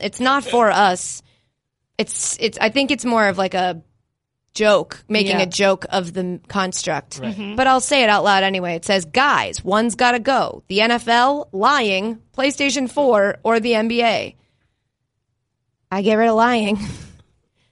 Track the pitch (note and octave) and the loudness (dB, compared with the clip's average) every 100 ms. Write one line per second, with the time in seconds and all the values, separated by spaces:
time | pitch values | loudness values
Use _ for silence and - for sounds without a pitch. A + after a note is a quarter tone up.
0 | G3+ - B3+ C#4 - A#3+ A3 F3+ G3+ F3+ | -6 -2 0 0 0 2 4 4 2 2
1 | - - - _ _ _ _ _ _ - | -4 -14 -18 _ _ _ _ _ _ -8
2 | E3 - - - A3+ - A3 C4 C#4 C#4 | -8 -6 -8 -4 -4 -2 -2 0 0 -2
3 | B3 A#3 G#3 F#3+ F#3+ F#3 F3+ E3+ - _ | -2 0 0 0 -2 -2 -4 -4 -12 _
4 | _ _ _ _ _ - G#3+ G3 D#3+ - | _ _ _ _ _ -2 2 4 2 -10
5 | - G#3+ G3 F#3 F#3 F3+ G3 F#3 - G3 | -4 0 2 0 0 0 2 2 -2 -6
6 | F3 F3+ F3+ F3+ - G3+ F#3+ F#3 - D3+ | -6 -6 -6 -8 -8 -4 -4 -4 -6 -6
7 | - - C3 G3+ G3+ G#3+ C4 C4 B3 C#4+ | -6 -10 -10 -8 -6 0 2 2 2 2
8 | A3+ G#3 F3 G3 F#3+ F#3+ F3+ E3 E3+ G3 | 4 4 4 2 2 -2 -4 -4 -2 -2
9 | E3 F#3 C#4+ G#3 G2+ - - G3+ A#3 G3 | 0 0 2 2 0 -6 -2 0 0 2
10 | B3 A#3+ A#3 C4 E3+ - - F#3+ A3+ A#3+ | 2 2 0 0 0 -6 -6 0 2 0
11 | A#3 A#3 B3+ C#4+ D4 F#3+ A3+ C#4+ A3 F#3+ | 2 2 4 0 -4 0 2 2 0 -2
12 | G#3 A3+ _ - C4+ - C#4 B3 B3+ - | -4 -8 _ -4 -2 0 -2 -2 -4 0
13 | C#4 A3 G3+ F#3+ A3 A3+ A#3 A3+ A3 A#3 | 2 4 2 0 0 0 0 0 0 0
14 | A#3 F3+ G2 - _ _ _ _ _ _ | 0 0 -4 -14 _ _ _ _ _ _
15 | _ _ _ _ _ _ _ _ - F#3+ | _ _ _ _ _ _ _ _ -8 -4
16 | G3+ G#3+ A3+ A3 A#3 A#3+ G#3 G#3 G#3 - | 0 2 2 4 2 2 0 -2 -6 -12
17 | - - _ _ _ _ _ | -16 -20 _ _ _ _ _